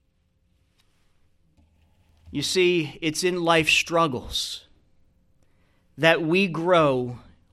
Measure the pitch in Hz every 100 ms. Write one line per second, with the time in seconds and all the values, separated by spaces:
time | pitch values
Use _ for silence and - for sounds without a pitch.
0 | _ _ _ _ _ _ _ _ _ _
1 | _ _ _ _ _ _ _ _ _ _
2 | _ _ - 143 135 185 180 175 143 -
3 | 160 156 180 180 165 165 156 - - 170
4 | 160 120 - - - - - _ _ _
5 | _ _ _ _ _ _ _ _ _ -
6 | 160 165 160 185 196 160 170 175 147 127
7 | 123 117 - - _